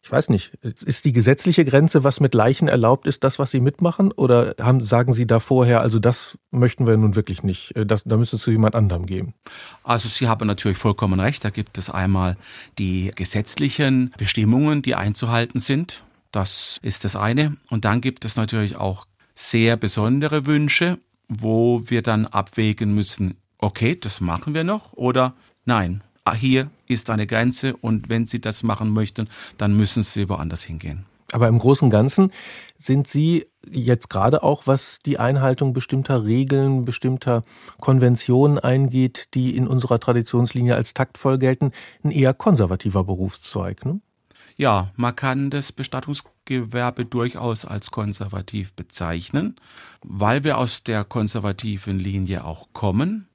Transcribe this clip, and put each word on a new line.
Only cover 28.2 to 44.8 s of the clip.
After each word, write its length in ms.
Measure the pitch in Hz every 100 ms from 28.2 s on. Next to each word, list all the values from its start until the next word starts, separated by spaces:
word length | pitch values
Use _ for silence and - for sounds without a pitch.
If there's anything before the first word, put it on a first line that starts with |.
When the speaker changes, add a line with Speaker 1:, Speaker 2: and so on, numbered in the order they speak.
| 113
Speaker 2:
Sie 140 | 120
das 220 | 113 107
machen 280 | 113 104 110
möchten, 380 | 107 104 - 110 - - -
dann 180 | 104 101
müssen 260 | 101 -
Sie 260 | 104 - 95
woanders 340 | 87 80 85
hingehen." 420 | - 80 - 76 - _ _
Speaker 1:
Aber 140 | 117 113
im 120 | 113
Großen 280 | 113 139 135
und 40 |
Ganzen 420 | 107 127 - 190 - - - - _
sind 280 | - 135 135
Sie 400 | 143 160 170 - _ -
jetzt 380 | - 120 120 -
gerade 340 | 95 107 151
auch, 240 | - 143 -
was 320 | 135 - -
die 140 | - 143
Einhaltung 560 | 120 139 135 127 139
bestimmter 500 | 127 - 135 135 131
Regeln, 600 | 107 120 135 139 135 131 120
bestimmter 560 | 117 131 131 - 120 - - - -
Konventionen 800 | - 131 123 120 - 123 147 143
eingeht, 680 | - 131 135 127 127 - -
die 200 | 131 127
in 140 | 127 127
unserer 320 | 131 123 117
Traditionslinie 760 | - 120 117 120 120 127 120
als 200 | 120 120
taktvoll 440 | - 131 - 139 135
gelten, 340 | 131 131 139 - - -
ein 80 | 151
eher 220 | 156 131
konservativer 720 | - - 151 92 92 107 95
Berufszweig, 800 | 92 92 95 - - - 92 98
ne? 160 | 127 190 _ _ _ _ - -
Speaker 2:
Ja, 340 | 139 101